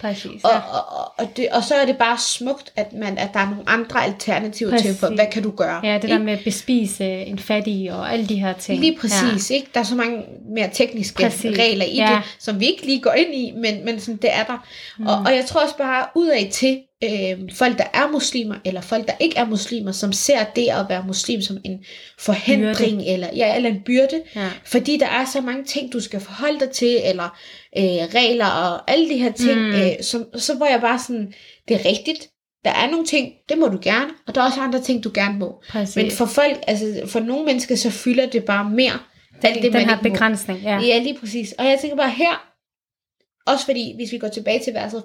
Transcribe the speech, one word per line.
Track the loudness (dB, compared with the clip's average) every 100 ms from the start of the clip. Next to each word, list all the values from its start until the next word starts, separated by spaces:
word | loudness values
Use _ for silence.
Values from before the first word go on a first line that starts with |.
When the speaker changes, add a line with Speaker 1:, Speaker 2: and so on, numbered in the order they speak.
Speaker 1:
Præcis, | -6 -6 -10 0
Speaker 2:
Og, | 2
Speaker 1:
ja. | 4
Speaker 2:
og, | 0 -6 -6 -8
og, | -8 -6
og, | -6 -2
det, | 0
og | 0
så | 2 2
er | 4
det | 4
bare | 2 2
smukt, | -2 -4 -4 -6 -6 -6
at | -6
man, | -6 -6 -4
at | -2
der | 0
er | -2
nogle | -2 0
andre | 0 0 -2 -2
alternativer | -2 -2 -2 -2 -4 0 2
til, | 2
Speaker 1:
Præcis. | 2
Speaker 2:
for, | 0 0
hvad | -2
kan | -2
du | -4
gøre? | -2 -2 -2
Speaker 1:
Ja, | -2 0
det |
Speaker 2:
Ikke? | 0 0
Speaker 1:
der |
med | 0
at | -2
bespise | -4 -4 0 0 0 -2 -4
en | -4 -8 -8
fattig | -2 -2 0 -4 -4
og | -6 -4
alle | -2 0
de | 0
her | -2
ting. | -4 -4 2
Speaker 2:
Lige | 2 2
præcis, | 0 2 2 2 0
Speaker 1:
Ja. | -2
Speaker 2:
ikke? | -2
Der | -2
er |
så | 0 0
mange | 0 -2 -10 -14 -6 -2
mere | 0
tekniske | 2 0 0 -4 0
Speaker 1:
Præcis. | 0 0 -2 2
Speaker 2:
regler | 2 2 0
i | 2
Speaker 1:
Ja. | 4
Speaker 2:
det, | 4 0 -10
som | -4 0
vi | 0
ikke | 0 0
lige | 2
går | 4
ind | 4 2 0
i, | -6 -2
men, | -2 -2 -4
men | -6
sådan, | -6 -2
det | 0
er | 0
der. | -2 -6 -12 -18 -16 -6
Speaker 1:
Mm. | 0
Speaker 2:
Og, | 2 2
og | 2
jeg | 2
tror | 0
også | 0 0
bare, | -2 0 0 2
udad | 2 2 0
til, | 0 2 0 -6 -6
øh, | -4 -2 -4 -4 -6 0
folk, | 2 2
der | 0
er | 0 0
muslimer, | 0 -2 -2 -4 -6 -6
eller | -6
folk, | -4 -4 -2
der | 0
ikke | 0 0
er | 0
muslimer, | -2 -4 -6 -6
som | -4 -2
ser | 0 2 2 2 0
det | 0
at | 0 -2
være | -4 -4
muslim | -4 -2 -2
som | -4 -6 -8
en | -10 -12 -20 -20 -6
forhindring, | -2 0 2 2 2 2 2 0
Speaker 1:
Byrde. | -2
Speaker 2:
eller, | -2 -2 0
ja, | 2 2
eller | 0
en | -2 2
byrde. | 4 4 2 -6 -6
Speaker 1:
Ja. | -6 -6 0
Speaker 2:
Fordi | 0 2 2
der | 2
er | 0 -2
så | -2
mange | -4 -6
ting, | -6 -6 -4
du | -6
skal | -6 -8
forholde | -10 -4 -2 0
dig | -2
til, | 2 4 4
eller, | 2 0 -4 -10 -20 -20 -6 0
øh, | 2 2 2 4
regler | 4 4 2
og | 2 0 -2 2
alle | 2 4
de | 2
her | 0
ting, | 2 2 4
Speaker 1:
Mm. | 2 2
Speaker 2:
øh, | 2 0
som, | -4 -4 -6 -4
så | -2 2
hvor | 4
jeg | 4
bare | 4 0
sådan, | -2 -6 -6 -10 -20 -8 -2
det | 2
er | 2
rigtigt. | 0 -2 -6 -8 _ _ _ 0
Der |
er | 2 2
nogle | 0 2
ting, | 0 0 -6 -2
det | 2
må | 2
du | 2
gerne, | 0 0 0 -8 -4
og | 0
der |
er | 2
også | 0
andre | -2 -2
ting, | 0 -2
du | -2
gerne | -2 0 -2
må. | -4 -8 -8
Speaker 1:
Præcis. | -6 -2 0
Speaker 2:
Men | 0
for | 0 0
folk, | 4 2 2 -2
altså | -2 -2 -4 -4
for | -2
nogle | -2 0 0
mennesker, | 0 0 0
så | 0
fylder | -2 0 2 2
det | 0 0
bare | -2 0
mere. | 2 2 0 -8 _ _ 0
Speaker 1:
Den, | 0
Speaker 2:
Alt | 2
det, |
Speaker 1:
den | 2
Speaker 2:
man | 4 4
Speaker 1:
her | 2
Speaker 2:
ikke | 2
må. |
Speaker 1:
begrænsning, | 2 2 0 -4 -6
ja. | -2 0
Speaker 2:
Ja, | 4 2
lige | 2 -6
præcis. | -6 -6 -6
Og | 0 2
jeg | 2
tænker | 0 0
bare | 0
her, | 2 0 0 -8 _ _ _ _ _ _ _ _ _ 0
også | 2 2
fordi, | -2 -2 -8
hvis | -8
vi | -6
går | -6
tilbage | -4 0 0
til | 0
verset | -6 -6 -8